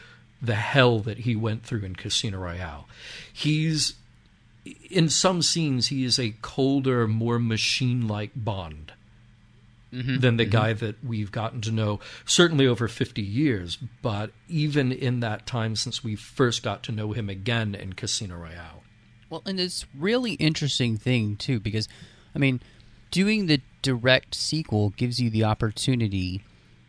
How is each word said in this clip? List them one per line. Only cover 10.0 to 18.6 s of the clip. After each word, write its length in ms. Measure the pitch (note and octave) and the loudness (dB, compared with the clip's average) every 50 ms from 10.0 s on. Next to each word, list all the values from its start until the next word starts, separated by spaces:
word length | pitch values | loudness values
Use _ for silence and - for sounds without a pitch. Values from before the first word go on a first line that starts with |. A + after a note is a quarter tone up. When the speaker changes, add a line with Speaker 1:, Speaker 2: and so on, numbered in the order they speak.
| B2 C3+ C3 B2+ | -2 0 0 2
Speaker 1:
than 180 | B2 B2 A#2 | 4 4 4
the 60 | A#2 A2+ | 4 2
Speaker 2:
Mm-hmm. 60 | G#2+ A2 | 4 4
Speaker 1:
guy 200 | A2 G#2+ A2 A2 | 4 4 2 0
that 320 | G#2+ A2+ G#2+ G#2+ - - | 0 -4 -6 -6 -6 -8
we've 260 | B2+ A#2 G#2+ G#2 G2+ | -6 -4 -4 -4 -4
gotten 300 | - A#2+ G#2+ A2+ - B2 G#2+ | -4 -4 -6 -6 -6 -6 -4
to 80 | A2 | -2
know, 300 | A2 A2 A2 G#2 G#2 - - - - - - | 0 0 0 0 0 -2 -6 -10 -18 -10 -4
certainly 400 | - - - F3 E3 D#3+ C#3 C3+ | 2 4 6 6 6 6 6 6
over 220 | B2+ A#2+ G2+ A#2+ G#2+ | 6 4 4 0 -2
fifty 340 | - - C3 - - A#2 G2+ | -2 -2 -4 -4 -4 -4 -4
years, 560 | G2 G2+ B2+ D#3 D3 A#2 F#2 F2 E2+ E2+ - - A2 - - - | -2 0 0 2 2 0 0 -4 -6 -10 -10 -10 -12 -12 -8 -6
but 300 | B2 G#2 G2+ G#2+ G#2+ - _ _ - | -4 -4 -4 -6 -8 -10 _ _ -6
even 420 | E3+ D#3 D3+ D3+ C#3+ D3 C3+ B2+ | -2 0 0 2 2 2 2 2
in 300 | B2+ B2+ - B2 B2 B2 | 0 0 0 0 0 0
that 260 | A#2 A2 G#2+ G#2 - | 0 -2 -4 -6 -6
time 300 | - - A#2+ A2+ A2+ A2 | -6 -4 -2 -2 -2 -2
since 260 | G#2 - B2+ - - - | -4 -4 -6 -6 -6 -6
we 140 | A2+ G#2 | -6 -6
first 460 | G2+ - - - - C3+ A#2+ A2+ - - | -6 -8 -6 0 2 2 2 2 0 -4
got 180 | A2+ G2+ - - | -6 -6 -6 -6
to 80 | - A2+ | -8 -6
know 200 | G#2+ G#2+ G#2+ G#2 | -4 -4 -4 -4
him 160 | A#2 A2 G2 | -4 -6 -6
again 440 | G2 G2 F#2+ A#2+ A#2 A#2 A2 G#2 G2+ | -8 -6 -4 -2 -2 0 0 -2 -4
in 180 | - - F#2+ F2+ | -6 -8 -10 -10
Casino 440 | - - G#2 - - A2+ F#2 F2 | -8 -6 -4 -4 -4 -6 -8 -10
Royale. 460 | E2+ E2 E2 E2 E2+ | -12 -12 -14 -14 -14